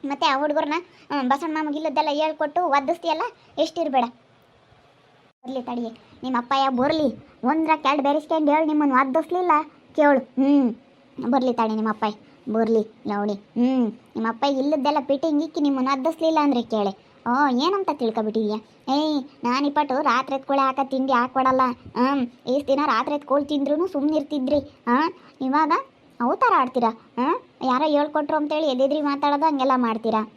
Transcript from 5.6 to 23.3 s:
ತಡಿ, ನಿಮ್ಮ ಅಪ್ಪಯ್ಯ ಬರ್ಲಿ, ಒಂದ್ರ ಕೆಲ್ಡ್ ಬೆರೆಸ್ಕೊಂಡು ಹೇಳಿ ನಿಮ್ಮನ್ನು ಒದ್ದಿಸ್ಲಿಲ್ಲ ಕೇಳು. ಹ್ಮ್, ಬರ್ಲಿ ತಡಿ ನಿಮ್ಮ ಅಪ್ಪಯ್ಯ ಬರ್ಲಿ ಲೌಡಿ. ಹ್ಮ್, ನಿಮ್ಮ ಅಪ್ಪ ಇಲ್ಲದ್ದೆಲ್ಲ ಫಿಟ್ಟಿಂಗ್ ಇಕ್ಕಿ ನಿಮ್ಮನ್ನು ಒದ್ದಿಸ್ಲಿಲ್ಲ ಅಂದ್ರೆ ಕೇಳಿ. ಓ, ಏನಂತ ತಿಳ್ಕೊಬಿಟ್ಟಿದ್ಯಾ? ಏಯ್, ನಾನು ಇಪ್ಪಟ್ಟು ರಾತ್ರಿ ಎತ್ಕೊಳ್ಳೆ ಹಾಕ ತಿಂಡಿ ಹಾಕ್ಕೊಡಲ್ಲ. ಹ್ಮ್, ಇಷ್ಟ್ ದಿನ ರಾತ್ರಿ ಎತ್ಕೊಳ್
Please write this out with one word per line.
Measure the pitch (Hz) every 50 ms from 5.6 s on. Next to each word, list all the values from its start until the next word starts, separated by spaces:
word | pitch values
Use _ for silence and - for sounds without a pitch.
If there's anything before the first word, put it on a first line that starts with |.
ತಡಿ, | 247 254 240 240 240 226 233 - - - - - -
ನಿಮ್ಮ | 254 262 233
ಅಪ್ಪಯ್ಯ | 233 247 277 269 269 269
ಬರ್ಲಿ, | 262 240 247 294 330 311 302 254 214 - - - - _ -
ಒಂದ್ರ | 247 294 320 320 311 311
ಕೆಲ್ಡ್ | 302 311 269 277 294
ಬೆರೆಸ್ಕೊಂಡು | 262 277 285 302 302 - 330 320 311 277
ಹೇಳಿ | 285 311 320
ನಿಮ್ಮನ್ನು | 302 311 302 302 285 262
ಒದ್ದಿಸ್ಲಿಲ್ಲ | 254 277 269 254 320 320 - 349 359 359 359 311 294 311 - - - _ _ -
ಕೇಳು. | - 302 294 285 262
ಹ್ಮ್, | 262 - _ - 269 277 285 285 269 233 233 - - _ _ _ _ _ - - 254 233
ಬರ್ಲಿ | 240 269 247 262 240
ತಡಿ | 233 226 220 220
ನಿಮ್ಮ | 220 214 220
ಅಪ್ಪಯ್ಯ | 214 - 226 214 208 - - - - - - -
ಬರ್ಲಿ | 214 226 226 220 226 220 214 214 - _ _ 202
ಲೌಡಿ. | 208 202 208 214 202
ಹ್ಮ್, | 196 - _ _ 233 240 254 262 262 240 214 214 - - - _
ನಿಮ್ಮ | 226 226 226
ಅಪ್ಪ | 226 226 -
ಇಲ್ಲದ್ದೆಲ್ಲ | 285 277 262 269 285 311 294 254 294 302 302 254 262
ಫಿಟ್ಟಿಂಗ್ | 277 269 330 330 294 294 320
ಇಕ್ಕಿ | 311 - 339
ನಿಮ್ಮನ್ನು | 294 285 277 262 254 269
ಒದ್ದಿಸ್ಲಿಲ್ಲ | 277 269 262 320 320 - 320 320 320 311
ಅಂದ್ರೆ | 294 285 269 240
ಕೇಳಿ. | 233 - 220 214 202 196 196 - _ _ _ - - 233
ಓ, | 240 269 294 285 247 240 285
ಏನಂತ | 349 403 392 381 349
ತಿಳ್ಕೊಬಿಟ್ಟಿದ್ಯಾ? | 294 294 247 220 214 233 214 214 208 220 220 208 208 220 - - - _ _ - 269
ಏಯ್, | 285 311 311 302 285 254 - - - -
ನಾನು | 240 247 269 285
ಇಪ್ಪಟ್ಟು | 285 285 302 294 285 254 269
ರಾತ್ರಿ | 311 277 233 254 262 269 277
ಎತ್ಕೊಳ್ಳೆ | 269 269 - 277 277
ಹಾಕ | 269 262 262 269 269 262
ತಿಂಡಿ | 269 262 262 269
ಹಾಕ್ಕೊಡಲ್ಲ. | 262 233 240 254 254 262 262 262 262 254 262 254 240 - - - -
ಹ್ಮ್, | - 247 262 285 285 247 233 - - _ - 254
ಇಷ್ಟ್ | 285 277 269
ದಿನ | 269 269 294
ರಾತ್ರಿ | 294 233 220 262 294 294
ಎತ್ಕೊಳ್ | 285 285 -